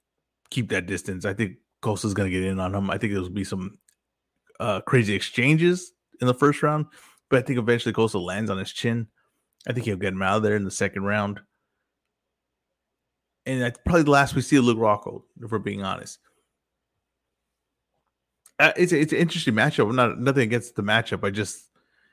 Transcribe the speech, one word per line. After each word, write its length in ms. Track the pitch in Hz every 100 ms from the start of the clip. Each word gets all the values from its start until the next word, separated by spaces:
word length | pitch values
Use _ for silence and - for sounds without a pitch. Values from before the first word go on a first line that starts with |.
| _ _ _ _ _
keep 200 | 135 104
that 160 | 98 87
distance. 380 | 92 - 92
I 100 | 101
think 240 | 98 101 - _ _
Costa's 320 | 113 101 107
gonna 160 | 101 95
get 140 | 92
in 140 | 92 95
on 160 | 92
him. 160 | 98 98
I 80 | 92
think 140 | 113
there'll 160 | 101 90
be 160 | 98
some, 340 | 95 95 92 - _ _ _ _ _ _ _ -
uh, 220 | 113 95
crazy 340 | - 131 104
exchanges 760 | 95 - - 131 156 175 180 - _ _ -
in 60 | 123
the 80 |
first 280 | 123 147 143
round, 240 | 151 151 147 - - _ _
but 100 | 131
I 40 |
think 160 | 120 123
eventually 340 | 113 120 117
Costa 260 | 110 113 98
lands 320 | 87 95 110
on 80 | 95
his 140 | 95
chin. 360 | - 120 117 113 _ _ _ _ _ -
I 60 |
think 120 | 123
he'll 120 | 110 95
get 180 | 98
him 80 | 95
out 160 | 95 107
of 40 |
there 140 | 107 104
in 80 |
the 60 | 98
second 340 | - 98 101
round. 360 | 98 104 101 101 - _ _ _ _ _ _ _ _ _ _ _ _ _ _ _ _ _ _ _ -
And 140 | 131
that's 180 | 123 -
probably 200 | 180 175
the 80 | 147
last 240 | 143 139
we 80 | 139
see 140 | - 143
of 80 |
Luke 120 | 120 110
Rockhold, 460 | 110 104 - - - -
if 80 | 113
we're 80 | 110
being 240 | 101 101
honest. 360 | 95 92 - - _ _ _ _ _ _ _ _ _ _ _ _ _ _ _ _ _ _ _ _ _ _ _ -
Uh, 140 | 156 -
it's 160 | 175
a, 80 | 156
it's 120 | 151
an 40 | 135
interesting 360 | 165 170 139
matchup. 340 | 110 139 - 107
I'm 80 | 127
not, 240 | 117 -
nothing 220 | 127 135
against 340 | 113 120 - -
the 60 |
matchup. 420 | 101 110 110 95
I 60 | 98
just 400 | 101 98 - - _ _ _ _